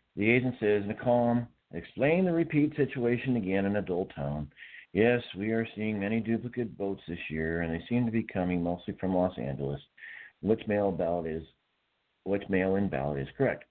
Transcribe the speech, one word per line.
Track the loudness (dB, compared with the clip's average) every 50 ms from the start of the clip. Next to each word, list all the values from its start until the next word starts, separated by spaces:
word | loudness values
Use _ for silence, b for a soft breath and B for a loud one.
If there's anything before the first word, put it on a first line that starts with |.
| b b -4
The | 0 4 4
agent | 4 4 4 2 -2 0
says | 2 4 4 4 2
in | -2
a | -4
calm, | -2 0 2 2 4 4 2 2 0 -2 -4 _ _ _ _ -12
"Explain | -12 -12 -10 -4 0 2 2 4 4 2
the | 2 2
repeat | 2 0 0 2 2 2 2 2
situation | 0 0 0 0 0 0 2 2 0 0 0 0
again | 0 0 0 2 2 2
in | 2 0
a | 0 0
dull | -2 -2 -2 -2
tone. | -4 -6 -6 -4 -4 -4 -4 -6 -8 -12 B B B B B B B B
Yes, | 4 6 6 6 4 0 -4 -8
we | -4 -2 0
are | 0 0 0 -2 -4
seeing | -4 -4 -2 -2 -2
many | 0 0 0 0
duplicate | 0 0 0 0 -2 -4 -4 -4 -4 -4 -4 -4
votes | -4 -4 -4 -6 -8
this | -8 -8 -8 -8 -6
year, | -4 -2 -2 -2 0 -2 -2
and | -2 -2
they | -4 -4
seem | -2 0 0 0
to | 2 0
be | 0 -2
coming | -2 -2 -2 0 0 0 0 0
mostly | 0 -2 -4 -6 -8 -8
from | -4 -2 0 2
Los | 2 2 2 0
Angeles. | -2 -6 -6 -4 -4 -4 -4 -4 -6 -10 _ _ B B B B B B B B B 0
Which | 0 0 0 0
mail | 0 0 2 2 2 0
ballot | 0 0 0 0 -2 -2
is, | -4 -6 -6 -8 -12 _ _ _ _ _ _ _ _ _ _ _ _ _ _ -4
which | -2 -2 -2 0 0
mail-in | 2 2 4 4 2 2 2 0
ballot | 0 0 -2 -2 -2 -2
is | -4 -4 -2
correct?" | 0 0 2 0 -2 -6 _